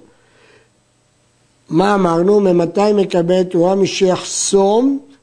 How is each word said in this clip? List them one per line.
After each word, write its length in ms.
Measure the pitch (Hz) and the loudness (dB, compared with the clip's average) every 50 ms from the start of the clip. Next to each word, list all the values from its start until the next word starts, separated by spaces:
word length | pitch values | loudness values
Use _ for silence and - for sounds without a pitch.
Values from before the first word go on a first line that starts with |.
| - _ _ _ _ _ _ _ _ _ _ _ _ _ _ _ _ _ _ _ _ _ _ _ _ _ _ _ _ _ _ _ _ - | -20 _ _ _ _ _ _ _ _ _ _ _ _ _ _ _ _ _ _ _ _ _ _ _ _ _ _ _ _ _ _ _ _ -4
מה 260 | 156 165 190 208 208 | -2 0 0 2 0
אמרנו? 440 | 196 185 170 165 170 175 202 208 208 | 0 0 0 0 0 0 2 2 2
ממתי 540 | 202 185 175 175 170 165 - 202 202 214 208 | 2 2 2 0 0 -2 -2 0 0 0 0
מקבל 500 | 202 185 - - 175 170 175 185 185 180 | 0 -2 0 -2 -2 0 0 0 0 0
תרומה? 320 | 185 - 170 170 185 196 | 0 0 0 0 0 2
מי 120 | 196 185 | 0 -2
שיחסום, 1120 | - - - 196 185 180 - - - - - - - 190 196 196 196 208 233 262 277 277 269 - - - _ | -2 0 0 0 0 0 -2 -6 -10 -8 -8 -4 0 0 2 2 2 2 2 0 0 -2 -4 -8 -16 -20 _